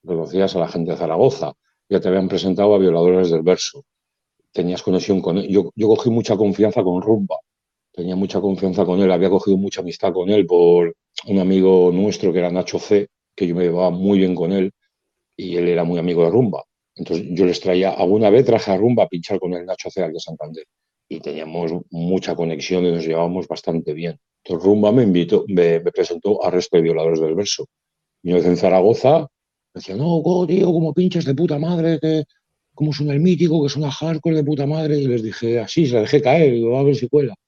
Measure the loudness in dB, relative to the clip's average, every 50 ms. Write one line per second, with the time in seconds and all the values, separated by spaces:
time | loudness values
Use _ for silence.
0 | _ -6 -6 -6 -6 -4 -2 -2 -2 0 0 -4 -4 -4 -4 -6 -4 -4 -4 -6
1 | -4 -4 0 2 2 2 2 -2 -8 -10 -10 _ _ _ _ _ _ _ -4 -2
2 | 0 0 0 0 0 -2 -2 -2 -2 -2 0 2 4 4 4 4 4 2 2 4
3 | 2 4 4 4 2 2 0 2 2 2 0 0 -2 -10 -10 -16 _ _ _ _
4 | _ _ _ _ _ _ _ _ _ _ _ -4 -2 -2 -4 -4 -2 0 0 0
5 | 0 0 -2 0 0 -2 -2 -2 -2 2 2 2 2 0 _ -2 2 2 2 2
6 | 2 0 0 0 0 -2 0 2 2 0 2 2 2 2 2 0 0 0 -2 -2
7 | 0 0 0 0 0 -4 -6 -10 _ _ _ _ _ _ _ _ _ _ _ -8
8 | -8 -6 -4 -4 -4 -2 -4 -2 -2 -2 -2 -2 -2 -2 0 0 0 0 2 2
9 | 2 2 2 2 2 2 2 0 2 2 0 0 0 -4 -6 -8 -10 -10 -8 -4
10 | -4 -4 -2 -2 -2 0 2 2 2 2 4 4 6 6 6 4 2 0 -4 _
11 | _ _ _ -16 -6 -2 -2 0 2 2 2 4 4 4 6 6 4 4 2 2
12 | -2 -2 -2 -2 -2 0 0 0 -2 -2 -2 -4 -4 -4 -6 -8 -2 0 0 0
13 | 0 -2 _ _ _ _ _ -4 -4 -2 0 0 0 0 0 0 0 0 0 0
14 | 0 2 2 2 2 0 0 -2 -2 -2 0 -2 -2 -4 _ _ _ _ _ _
15 | _ _ _ _ _ _ _ -12 -10 -6 -4 -2 0 0 0 0 0 -2 -2 -2
16 | -2 -2 2 2 2 2 2 2 0 0 -4 -8 -12 _ _ _ _ _ _ -14
17 | -8 -6 -6 -6 -6 -8 -2 0 0 0 0 -2 -2 -2 0 0 0 0 0 0
18 | 0 0 2 2 4 4 4 4 4 4 2 0 0 -2 0 0 2 2 2 2
19 | 0 0 -2 -10 -6 -6 -6 -6 -4 -6 -8 -8 -8 -10 -10 -10 -10 -10 -6 -6
20 | -6 -4 -6 -10 -12 -12 -14 -14 -14 -14 -14 -18 -18 _ _ _ _ _ _ _
21 | _ _ -14 -12 -10 -10 -10 -10 -12 -10 -8 -6 -6 -6 -6 -8 -10 _ -8 -6
22 | -2 -2 -2 -2 -2 -4 -4 -4 -4 -4 -4 -6 -6 -2 -2 0 2 0 0 0
23 | -2 -2 -2 0 0 -2 -2 -6 -6 -8 -10 -8 -6 -4 -4 -4 -4 -6 -8 -6
24 | -8 -10 -10 _ _ _ _ _ _ -8 -6 0 2 4 4 4 4 4 4 4
25 | 4 4 4 2 2 2 0 0 0 0 0 2 2 2 2 0 -2 -4 -2 -2
26 | -2 -2 -4 -6 _ -2 -2 0 0 0 0 -2 -2 2 2 2 2 2 0 0
27 | 0 0 0 0 0 -2 -2 -2 -2 -4 -6 -8 -10 _ _ _ _ _ _ _
28 | _ _ _ _ -4 0 0 2 4 2 2 2 2 2 4 4 4 4 2 4
29 | 2 2 2 2 0 -4 _ _ _ _ _ _ _ _ _ -18 -14 -10 -6 -4
30 | -2 0 0 0 0 0 0 0 0 0 0 2 2 2 2 0 0 -2 0 0
31 | 0 0 0 -2 -2 -2 -2 0 0 -2 -2 -2 -2 -2 -2 -2 0 0 -2 0
32 | 0 0 0 -2 -2 _ _ _ _ _ _ _ _ _ _ -4 -4 -4 -2 -4
33 | -4 -2 0 2 2 2 2 2 2 0 2 0 0 0 -2 -4 -4 -6 -6 -6
34 | -6 -4 -4 -2 -2 0 0 0 0 0 -2 -2 -2 -2 -2 -2 -2 0 0 0
35 | 0 0 -2 -2 -4 -6 -8 -6 -4 -2 -2 -2 -4 -2 0 0 0 2 2 0
36 | 2 2 2 2 4 4 4 4 4 4 4 2 0 0 0 2 2 2 2 0
37 | -2 0 0 0 0 0 -6 _ _